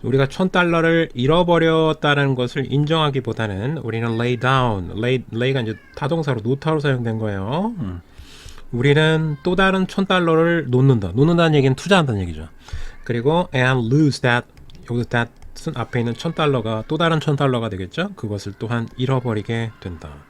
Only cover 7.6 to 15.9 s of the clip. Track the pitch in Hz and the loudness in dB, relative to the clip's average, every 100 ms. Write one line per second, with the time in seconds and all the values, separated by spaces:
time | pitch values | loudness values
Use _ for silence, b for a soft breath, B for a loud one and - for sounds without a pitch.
7.6 | 214 220 101 87 - B B B B B | -4 -4 -8 -8 -14 B B B B B
8.6 | - 120 135 143 156 160 160 147 180 180 | -8 0 4 4 4 2 0 -2 -2 2
9.6 | 190 190 185 - 190 185 170 160 170 170 | 2 2 -2 -2 0 2 4 4 4 2
10.6 | 139 123 135 123 95 98 151 170 165 151 | 2 4 6 4 2 2 4 6 6 6
11.6 | 135 131 - 196 143 104 90 78 80 - | 4 2 2 4 4 -2 -4 -8 -12 -18
12.6 | B B B B - 120 123 165 180 127 | B B B B -6 -2 2 2 0 2
13.6 | 127 131 113 139 151 131 127 120 - - | 2 2 2 4 4 2 2 2 0 -18
14.6 | - - - 120 117 120 117 - - - | -20 -20 -6 -4 0 0 0 -6 -18 -10
15.6 | - 127 113 | -10 -6 -4